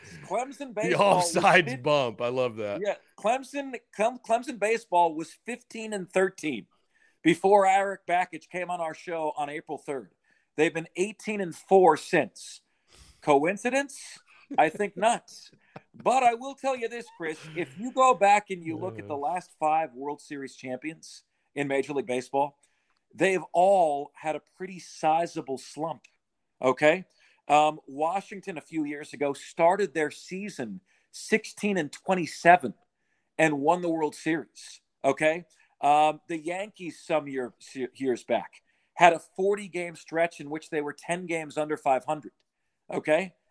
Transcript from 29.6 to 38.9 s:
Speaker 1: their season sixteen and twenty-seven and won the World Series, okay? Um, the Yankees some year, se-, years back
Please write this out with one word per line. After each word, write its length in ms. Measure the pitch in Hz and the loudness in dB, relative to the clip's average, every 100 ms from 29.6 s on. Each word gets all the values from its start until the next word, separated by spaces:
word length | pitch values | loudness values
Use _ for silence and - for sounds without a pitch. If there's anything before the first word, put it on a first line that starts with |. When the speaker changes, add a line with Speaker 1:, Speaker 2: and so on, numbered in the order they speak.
| 165 196 196 | 2 4 0
Speaker 1:
their 180 | 156 151 | -2 -4
season 680 | - - 185 202 - 120 92 - _ _ | -4 -12 -12 -10 -10 -10 -10 -16 _ _
sixteen 640 | - - 220 - - 208 190 | -18 -2 -2 -2 -6 -2 -2
and 120 | 147 | -4
twenty-seven 840 | - - 185 156 - 170 175 120 - _ _ _ _ _ - | -6 -2 -2 -2 2 6 6 6 -10 _ _ _ _ _ 0
and 220 | 160 143 | 2 2
won 220 | 143 180 | 2 2
the 80 | 175 | 0
World 260 | 160 151 - | -2 -2 -4
Series, 640 | - 156 127 - - - _ _ 135 | -4 -2 -4 -16 -20 -20 _ _ -2
okay? 400 | 135 156 165 170 _ _ _ | 2 0 0 -6 _ _ _
Um, 400 | 143 147 151 151 - | 2 4 4 2 -6
the 100 | 170 | -8
Yankees 640 | 156 180 208 - 175 131 - | -6 -8 -8 -12 -14 -12 -4
some 240 | 160 143 | -4 -2
year, 240 | 135 120 - | -6 -8 -10
se-, 280 | - 135 127 - | -16 -10 -10 -4
years 300 | 135 117 - | -2 -2 -2
back 260 | 113 90 _ _ _ _ | -4 -4 _ _ _ _